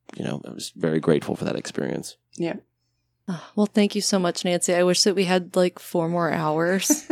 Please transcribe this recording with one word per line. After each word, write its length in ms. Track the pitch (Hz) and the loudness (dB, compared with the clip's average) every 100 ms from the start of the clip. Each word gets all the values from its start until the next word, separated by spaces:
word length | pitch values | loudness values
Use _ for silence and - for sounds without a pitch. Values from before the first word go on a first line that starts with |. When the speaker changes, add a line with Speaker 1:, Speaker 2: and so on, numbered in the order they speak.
| - - | -18 -10
Speaker 1:
you 80 | |
know, 180 | - 67 | -8 -8
I 60 | - | -10
was 220 | - - | -14 -14
very 240 | - 82 80 | -6 -2 0
grateful 380 | 80 76 - 71 | 2 2 0 -4
for 80 | |
that 100 | - | -4
experience. 600 | - - - 65 67 - - _ | -6 -6 -6 -4 -6 -8 -16 _
Speaker 2:
Yeah. 220 | - 170 180 - _ _ _ _ _ - | -8 -6 -6 -14 _ _ _ _ _ -10
Speaker 3:
Oh, 180 | 165 - | -10 -6
well, 120 | - 208 | -2 0
thank 280 | - 202 | 4 2
you 60 | 208 | 2
so 180 | - 196 | 0 0
much, 260 | 175 170 | 0 -2
Nancy. 300 | 185 175 - | 0 0 2
I 80 | 175 | 4
wish 220 | 180 175 | 4 4
that 100 | 214 | 4
we 120 | 185 180 | 2 2
had, 280 | 185 180 | 2 0
like, 240 | 185 180 - | 2 2 0
four 300 | - 175 165 | -6 -2 -2
more 240 | 175 165 | 0 0
hours. 760 | 170 156 156 170 190 - 302 - | 0 0 0 2 2 2 0 0